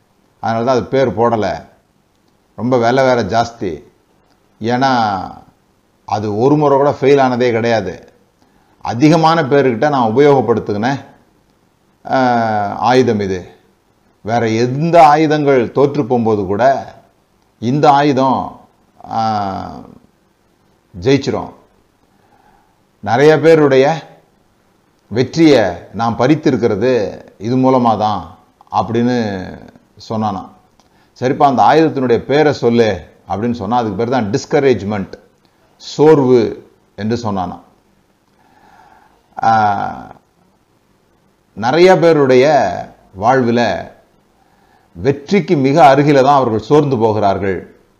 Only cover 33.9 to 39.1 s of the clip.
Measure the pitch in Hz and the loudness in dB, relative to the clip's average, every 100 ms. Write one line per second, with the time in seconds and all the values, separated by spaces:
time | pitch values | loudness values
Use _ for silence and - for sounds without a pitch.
33.9 | 92 117 127 104 104 - 156 139 110 95 | -4 -4 -4 -2 -6 -2 0 2 0 -2
34.9 | 107 95 - _ _ _ _ _ _ - | -6 -8 -12 _ _ _ _ _ _ -10
35.9 | - 151 151 127 127 104 - - _ _ | 2 4 6 4 2 2 -4 -16 _ _
36.9 | - 107 117 110 98 87 85 - _ _ | -10 -6 -6 -6 -6 -8 -10 -20 _ _
37.9 | _ _ _ _ _ _ _ _ _ _ | _ _ _ _ _ _ _ _ _ _
38.9 | _ _ | _ _